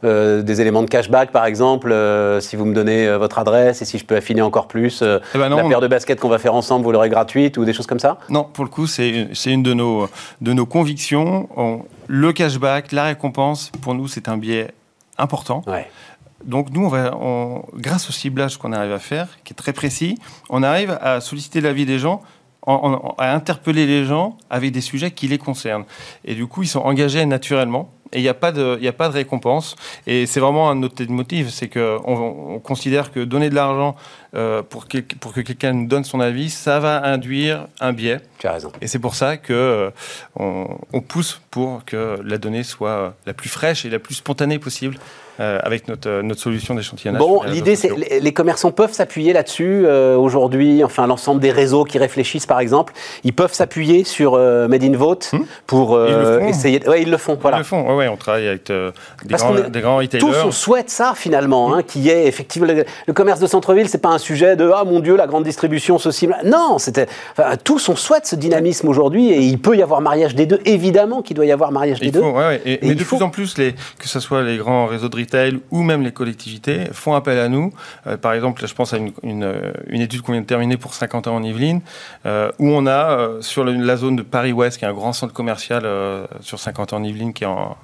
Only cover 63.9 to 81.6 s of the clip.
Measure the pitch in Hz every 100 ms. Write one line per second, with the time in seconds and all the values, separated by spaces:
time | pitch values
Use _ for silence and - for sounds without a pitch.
63.9 | 156 175 160 - 151 175 180 170 190 202
64.9 | 175 156 196 156 151 156 147 165 151 -
65.9 | 175 165 143 170 180 180 302 330 143 -
66.9 | 123 123 - - - 214 123 - 302 -
67.9 | 170 - 302 302 165 156 160 165 170 156
68.9 | 139 139 180 247 165 131 131 190 220 170
69.9 | 151 151 151 156 123 156 196 202 202 180
70.9 | 190 208 254 - 151 151 143 151 139 143
71.9 | 127 135 151 156 127 160 135 127 131 -
72.9 | 151 180 254 190 156 196 - 131 127 -
73.9 | - - 135 - 139 123 117 107 127 117
74.9 | 113 120 117 117 131 131 131 - 170 170
75.9 | 151 127 - 120 110 - 110 123 160 180
76.9 | - - 143 143 123 120 131 175 - -
77.9 | - - 104 117 113 123 123 104 - 123
78.9 | 113 107 101 - 104 101 95 50 - -
79.9 | 117 117 123 120 117 107 120 120 127 123
80.9 | - 117 120 113 113 110 113